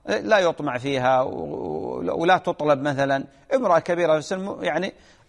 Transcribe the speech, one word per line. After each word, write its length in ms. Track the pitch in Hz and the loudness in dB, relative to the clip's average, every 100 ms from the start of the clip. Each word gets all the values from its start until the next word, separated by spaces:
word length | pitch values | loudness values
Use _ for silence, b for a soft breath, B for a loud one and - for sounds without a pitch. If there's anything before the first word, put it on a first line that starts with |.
| - | -4
لا 340 | - 202 214 | -4 2 4
يطمع 380 | 170 156 147 123 | 4 0 -4 -4
فيها 440 | 135 135 127 131 | -2 0 2 2
و-، 1000 | 131 - 147 - 87 78 - - - - | 2 -4 -8 -6 -6 -6 -6 -6 -4 0
ولا 160 | 170 180 | 2 2
تطلب 440 | 180 170 151 143 | 0 -2 2 2
مثلا. 420 | 143 135 139 135 - b b 269 | 0 0 0 -2 -4 b b 0
امرأة 240 | 226 165 | 4 2
كبيرة 320 | 156 175 170 | 2 0 2
في 60 | 156 | 2
السن 400 | 147 190 196 - | 0 -6 -6 -6
يعني 320 | 180 156 190 - b b | -4 -2 -4 -10 b b